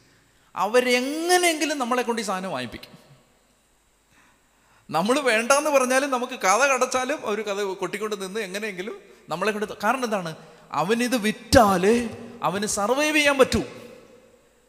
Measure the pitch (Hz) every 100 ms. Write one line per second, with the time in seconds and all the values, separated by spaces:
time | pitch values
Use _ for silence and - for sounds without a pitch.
0 | _ _ _ _ _ - 190 240 247 247
1 | 262 302 339 359 359 311 302 302 240 247
2 | 226 233 208 185 185 143 123 - - -
3 | - - _ _ _ _ _ _ _ _
4 | _ _ _ _ _ _ _ _ - 151
5 | 190 262 269 220 233 277 302 277 254 262
6 | 285 262 240 247 190 202 277 262 254 254
7 | 254 302 - 208 214 196 202 190 180 190
8 | 214 208 190 208 202 190 214 180 196 403
9 | - - - 160 202 208 208 - 208 262
10 | 247 208 170 156 - - - 135 165 233
11 | 247 247 208 - - 269 208 190 185 233
12 | 233 - - - 143 185 208 - 202 262
13 | 302 302 294 269 247 226 143 - - -
14 | - - _ _ _ _